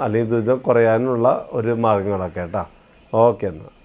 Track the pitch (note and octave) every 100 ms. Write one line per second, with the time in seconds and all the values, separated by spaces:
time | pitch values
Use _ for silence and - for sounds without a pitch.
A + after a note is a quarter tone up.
0 | B2 A2 A2+ A#2 A2 C3 C3 A#2 A#2 A2+
1 | B2+ B2 A#2+ - - B2+ A2+ A#2 A#2 G#2
2 | G2 G2 F#2 F2 F2 G2 E2+ - _ _
3 | _ A2 A#2 A#2 G2 D#2+ - -